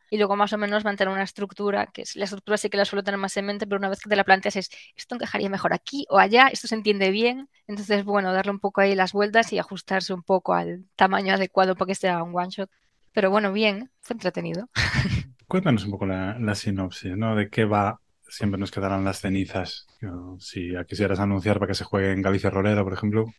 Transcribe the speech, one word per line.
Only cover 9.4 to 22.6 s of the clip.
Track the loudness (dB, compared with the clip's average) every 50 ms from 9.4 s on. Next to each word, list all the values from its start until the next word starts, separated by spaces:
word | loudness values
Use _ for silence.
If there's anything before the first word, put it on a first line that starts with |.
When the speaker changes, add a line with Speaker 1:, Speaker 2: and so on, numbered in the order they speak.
| 2 4
Speaker 1:
y | 0 -4
ajustarse | -4 -4 -8 -12 -6 -2 -2 -2 -2 -2 -6
un | -6
poco | 0 2 2 2 2 0 0
al | 0 0 -4 -6 -10 -14 _ _
tamaño | 4 4 4 4 2 2 2 2
adecuado | 2 0 2 4 4 4 4 2
para | 0 -2 -4
que | -2
sea | -2 0 0 0 0
un | -2 -4 -4
one | -4 -4 -4
shot. | -6 -8 -8 -8 _ _ _ _ _ _ _ _
Pero | _ 2 2 4
bueno, | 4 4 2 2
bien, | 2 2 2 2 0 -2 -6 -12 _ _
fue | -10 -10 -8
entretenido. | -4 -4 -4 -4 -4 -4 -4 -6 -6 -8 -6 -2
<laughs> | -2 -2 0 0 0 0 0 -2 -2 -4 -8 -14 _ _
Speaker 2:
Cuéntanos | -2 0 2 4 2 2 2 0
un | -4
poco | -4 -2 -2
la, | -2 -2 -2 -2 -4 -4 -2
la | -2 -2 -2
sinopsis, | -2 -2 -2 -2 -2 -2 -4 -6 -8 -8 -6 -4
¿no? | -2 0 0 2
¿De | 0 0 0
qué | 0 0 2
va | 4 4 2 2 2 -2 -4 _ _ _ _ _ -18
Siempre | -8 -4 -2 -2 -2 -2
nos | -4 -6
quedarán | -4 -4 -2 -2 0 0 0
las | -2 -2 -2
cenizas? | -4 -2 -2 -2 -2 -2 -4 -6 -6 -6 -10 -14 -18 _ _ _
Yo, | -10 -10 -10 -10 -12 -14 -16 -16
si | -16 -12 -10 -8 -8 -6
la | -6 -8 -8
quisieras | -8 -4 -2 0 0 0 0
anunciar | 0 0 0 0 2 2 2 2
para | 0 -2
que | -2
se | -6
juegue | -4 -2 -2 0 0 0
en | 0 0
Galicia | 2 2 0 2 0 0
Rolera, | 0 2